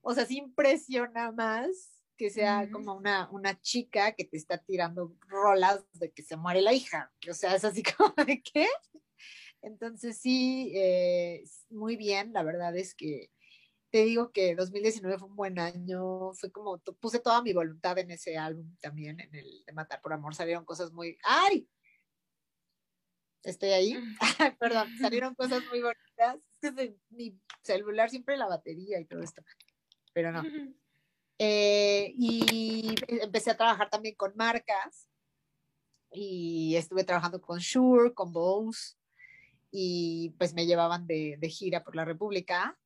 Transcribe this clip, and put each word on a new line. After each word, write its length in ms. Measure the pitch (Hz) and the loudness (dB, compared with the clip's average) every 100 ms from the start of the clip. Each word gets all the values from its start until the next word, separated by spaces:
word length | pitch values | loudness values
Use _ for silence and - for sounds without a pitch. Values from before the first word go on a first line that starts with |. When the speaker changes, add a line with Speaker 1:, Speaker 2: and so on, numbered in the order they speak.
Speaker 1:
O 120 | - | -2
sea, 120 | 247 233 | 0 0
sí 120 | 262 | -2
impresiona 920 | 285 254 277 320 - 254 240 233 233 | -8 2 4 4 2 -4 -2 -4 -6
más 600 | 226 226 220 269 370 - _ _ _ | -2 -2 0 -2 -4 -8 _ _ _
que 120 | 214 | -4
sea 340 | 208 208 208 | 0 2 2
Speaker 2:
Ujú. 80 | 208 | -2
Speaker 1:
como 220 | 208 208 | -6 -8
una, 360 | 196 196 196 180 | -4 0 0 -2
una 300 | 196 196 190 | -4 -4 -4
chica 520 | - 240 240 214 202 | -4 -4 -2 0 0
que 120 | 220 | 0
te 120 | 180 156 | -8 -8
está 220 | - 180 | -6 -6
tirando 580 | _ 185 170 175 175 170 _ | _ -2 -2 -4 -10 -12 _
rolas 560 | 196 208 196 185 196 - | 2 6 6 6 2 -4
de 180 | 170 170 | -10 -8
que 100 | - | -8
se 140 | 151 160 | -12 -8
muere 240 | 170 180 | 0 4
la 120 | 190 | 6
hija, 400 | - - 160 131 _ | 4 2 -8 -8 _
que, 100 | 165 | -12
o 40 | |
sea, 200 | 170 185 | -4 0
es 100 | 190 | 2
así 180 | 214 190 | 2 0
<laughs> 120 | - - | -4 4
como 160 | - - 285 | 4 6 2
de, 160 | 269 | 2
¿qué? 240 | - - 359 571 _ - _ _ - - - _ | 0 2 2 0 _ -20 _ _ -20 -20 -20 _
Entonces 560 | - 214 233 226 240 220 | -18 -10 -12 -10 -12 -4
sí, 540 | 254 262 254 262 254 | 2 2 2 0 -4
eh, 720 | 185 185 180 180 180 175 170 - - _ | 2 4 6 4 2 0 -6 -14 -20 _
muy 260 | 220 214 226 | -8 -6 -4
bien, 360 | 208 196 208 | -2 -2 0
la 100 | 220 | -2
verdad 340 | 160 175 175 175 | -2 -2 -4 -4
es 180 | 185 - | -8 -8
que 340 | 156 143 - _ _ _ _ _ _ | -8 -8 -10 _ _ _ _ _ _
te 140 | 226 | 4
digo 280 | 220 226 240 | 4 2 -2
que 220 | - 185 170 | 2 2 2
dos 140 | 185 | -2
mil 100 | 202 | 0
diecinueve 360 | 214 220 185 190 | 0 0 -4 -6
fue 100 | 190 | -8
un 80 | 202 | -6
buen 220 | 196 180 | -6 -4
año, 760 | 170 175 180 185 185 185 185 | -6 -6 -8 -4 -4 -6 -8
fue 180 | 190 190 | -8 -12
como, 280 | 202 208 180 | -10 -10 -10
to-, 180 | - 175 | -12 -8
puse 220 | 226 233 | -4 -2
toda 220 | 240 233 | 2 2
mi 100 | 240 | 2
voluntad 460 | 175 165 160 185 180 | 0 -2 -4 -4 -4
en 120 | 180 | -6
ese 260 | 170 - 160 | -10 -8 -6
álbum 360 | 156 160 165 175 | -6 -8 -12 -14
también, 400 | 151 151 147 160 | -14 -12 -12 -14
en 140 | - | -16
el 300 | 151 131 127 - | -18 -18 -20 -16
de 60 | |
Matar 280 | 156 156 139 | -12 -12 -10
por 120 | - | -8
Amor, 200 | 156 147 | -8 -8
salieron 300 | 156 170 170 | -8 -4 -4
cosas 280 | 165 170 175 | -6 -10 -10
muy, 240 | 165 170 170 | -8 -12 -6
¡ay! 460 | - 269 392 359 - _ _ _ _ _ _ _ _ _ _ _ _ _ _ _ _ _ | 2 4 4 2 -2 _ _ _ _ _ _ _ _ _ _ _ _ _ _ _ _ _
¿Estoy 280 | - 185 196 | -12 -4 2
ahí? 240 | 190 190 | 4 4
<laughs> 120 | 254 233 214 226 - | 0 -8 -2 -2 4
Speaker 2:
Mm. 140 | 302 - | 2 2
Speaker 1:
Perdón, 300 | 240 226 214 233 | 0 2 0 0
salieron 340 | 262 240 262 | 0 0 -4
cosas 280 | 254 254 247 247 | -4 -2 -2 -2
muy 120 | 240 | -4
bonitas, 540 | 240 233 _ - 233 277 _ _ | -2 -4 _ 0 2 2 _ _
es 100 | 294 | -6
que 20 | 262 | -4
se, 200 | 254 202 _ | -6 -6 _
mi 280 | 233 233 190 _ - | -14 -14 -14 _ -20
celular 460 | - 190 208 214 226 | -2 -2 -2 0 0
siempre 260 | 254 247 277 | 0 -4 -2
la 100 | 226 | -2
batería 520 | 170 - 160 190 190 | -4 -6 -14 -6 -6
y 40 | |
todo 160 | 160 175 | -6 -12
esto, 200 | 165 - _ - _ _ _ _ _ | -12 -14 _ -20 _ _ _ _ _
pero 200 | - 165 | -4 -2
no. 80 | 165 | -4
Speaker 2:
Ujú. 340 | 311 302 277 - _ _ _ _ _ _ | -6 -8 -12 -16 _ _ _ _ _ _
Speaker 1:
Eh, 720 | 214 208 208 208 202 202 202 262 | 2 4 4 6 4 4 0 -2
y 800 | 240 233 226 226 220 220 220 220 - | 0 4 2 2 -2 -4 -4 -4 -4
empecé 420 | 233 214 202 - | -4 -2 -2 0
a 60 | 220 | 4
trabajar 340 | 226 202 208 | 4 4 0
también 240 | 214 220 | -2 -6
con 180 | 214 196 208 | -4 -6 0
marcas, 720 | 226 233 - 202 240 - - _ _ _ _ _ _ _ _ _ _ | 0 0 -2 -4 -4 -12 -20 _ _ _ _ _ _ _ _ _ _
y 640 | 185 202 185 170 165 160 165 | -12 -8 -6 -4 -2 2 2
estuve 280 | 160 185 | 2 -2
trabajando 360 | 185 175 170 175 | 2 2 0 -6
con 180 | - 175 | -8 -8
Shure, 560 | 175 262 254 247 240 | 0 6 8 10 8
con 180 | 240 180 | 4 -4
Bose, 600 | 170 175 196 220 226 - _ _ _ - - _ _ _ | 0 2 2 -2 -6 -12 _ _ _ -20 -20 _ _ _
y 600 | 196 185 175 170 165 165 160 | -4 -2 0 -2 -2 -6 -2
pues 160 | 175 | -2
me 120 | 170 170 | 0 2
llevaban 400 | 170 170 175 175 | 4 4 0 -2
de, 300 | 160 151 147 | -2 -2 -4
de 100 | 160 | -6
gira 340 | 156 190 175 | -6 -4 -4
por 100 | - 160 | -4 -6
la 80 | |
República 720 | 160 160 208 196 180 180 214 339 | -6 -4 -4 -4 -2 -2 -2 -6